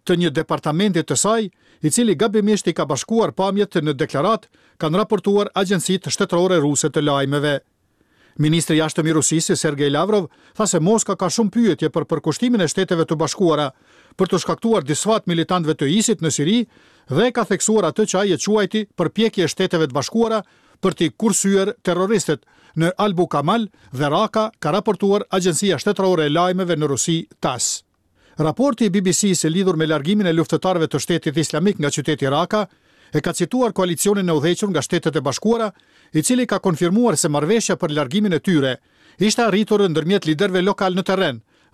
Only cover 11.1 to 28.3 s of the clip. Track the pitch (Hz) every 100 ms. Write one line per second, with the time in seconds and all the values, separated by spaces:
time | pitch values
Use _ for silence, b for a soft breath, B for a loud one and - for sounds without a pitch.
11.1 | 190 180 - 214 233 233 - 156 170 147
12.1 | 156 160 143 247 240 160 - 185 170 156
13.1 | 156 160 - 175 151 143 b b b b
14.1 | - 185 185 - 165 226 214 139 147 202
15.1 | 220 180 165 160 185 156 156 139 196 214
16.1 | 208 160 - 143 233 220 b b b b
17.1 | 131 247 240 208 185 - 214 165 147 214
18.1 | 185 202 160 - 214 196 214 208 - 156
19.1 | - 220 208 165 - 185 175 151 131 123
20.1 | 226 226 220 - b b b 190 156 165
21.1 | - 220 190 196 196 196 - - 170 190
22.1 | 220 - 151 _ b b 156 165 - 208
23.1 | 175 175 147 143 226 214 b b 127 147
24.1 | 160 214 220 214 - 147 185 214 196 202
25.1 | 202 - 190 180 160 202 151 - 202 190
26.1 | 175 147 156 180 180 180 160 151 139 -
27.1 | 165 - - 160 123 - - - _ _
28.1 | b b